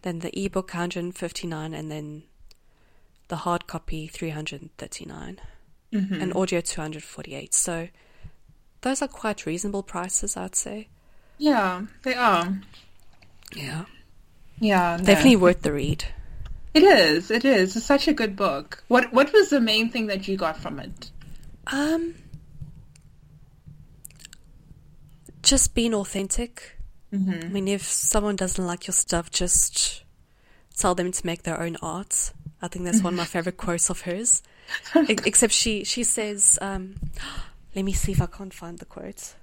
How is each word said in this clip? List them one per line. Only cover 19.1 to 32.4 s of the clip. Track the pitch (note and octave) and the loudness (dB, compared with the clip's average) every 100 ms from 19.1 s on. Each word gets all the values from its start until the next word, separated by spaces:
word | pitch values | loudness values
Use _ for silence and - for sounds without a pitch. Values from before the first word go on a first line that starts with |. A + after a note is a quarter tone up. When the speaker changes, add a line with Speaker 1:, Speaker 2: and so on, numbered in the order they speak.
Speaker 2:
what | A#3 C#4+ | 4 8
was | G#4+ G4 | 6 6
the | C#4+ | 4
main | A3+ G#3+ A3+ | 4 2 2
thing | A#3 A3 | 0 -2
that | G3 G3 | -2 -2
you | F#3+ | -2
got | E3+ D#3+ | -2 -2
from | - C#3+ | -8 -10
it? | - - - - - - - - - | -10 -14 -14 -16 -14 -14 -14 -14 -6
Speaker 1:
Um, | C4+ D4 E4 E4 - - - - - - - - - - - - - - - - - - - - - - - - - - - - - - - - - | -2 0 0 -2 -8 -16 -18 -18 -16 -14 -16 -20 -20 -20 -20 -20 -20 -20 -20 -20 -20 -20 -20 -20 -20 -20 -20 -20 -20 -20 -20 -20 -20 -20 -20 -20 -2
just | - C4+ - | 2 4 2
being | - A#3 | 2 0
authentic. | G#3+ F#3+ G3 G3 - A#3+ - - - - - - | 0 -4 -6 -4 -4 -4 -10 -20 -14 -14 -16 -6
Speaker 2:
Mm-hmm. | G3+ F#3+ E3+ E3 | -2 0 -2 -4
Speaker 1:
I | |
mean, | G3 F#3+ | -2 -2
if | G3+ | -2
someone | - - - G#3+ G#3 G3+ | -2 -2 2 2 2 -2
doesn't | F#3 - F3+ | -2 -2 -2
like | F3 - | -4 -2
your | |
stuff, | F3+ - F3 E3+ | -2 0 -2 -2
just | - F3 - - - - - - _ _ _ _ - _ - | -2 2 2 2 0 -2 -4 -16 _ _ _ _ -20 _ -2
tell | G3+ | 0
them | F3+ F3+ | 2 -2
to | F#3 F3 | -2 -4
make | E3 | -6
their | - E3 | -6 -4
own | E3+ E3 | -6 -6
art. | E3 E3 G3+ - - - | -8 -8 -4 -4 -4 -6